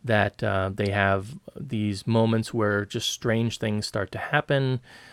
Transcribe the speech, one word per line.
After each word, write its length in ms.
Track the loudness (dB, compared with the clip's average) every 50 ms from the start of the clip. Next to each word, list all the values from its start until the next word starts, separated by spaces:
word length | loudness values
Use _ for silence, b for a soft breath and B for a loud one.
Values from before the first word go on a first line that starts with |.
| -2
that, 400 | 2 2 4 2 2 0 -2 -2
uh, 280 | -2 0 0 0 -2 0
they 180 | 0 0 0
have 440 | 2 2 2 4 2 0 -2 -6 -12 -16 _ -18 -14
these 500 | -12 -10 -6 -4 -2 -2 -2 -2 -4 -2
moments 480 | 2 4 4 4 4 4 2 0 0 0
where 320 | 0 2 2 2 0 -2
just 240 | -2 -4 -4 -4 -4
strange 500 | -4 -2 -2 0 2 2 2 0 -2 -2
things 280 | -2 -2 -2 -2 -4 -4
start 240 | -4 -4 -4 -4
to 60 | -6 -10
happen, 640 | -6 -2 -2 -2 0 2 0 0 2 0 -2 -2 B B B B B B